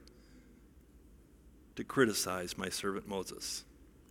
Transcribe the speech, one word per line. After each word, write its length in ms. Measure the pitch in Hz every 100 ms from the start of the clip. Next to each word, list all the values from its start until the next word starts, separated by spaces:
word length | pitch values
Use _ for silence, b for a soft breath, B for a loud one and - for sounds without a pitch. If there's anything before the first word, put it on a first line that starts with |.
| - B B B B B B - - - - - - - - - - -
to 80 |
criticize 760 | - 139 117 98 92 92 90 -
my 100 | 95
servant 380 | - 101 98 101
Moses?" 560 | 98 92 - - - - - - - -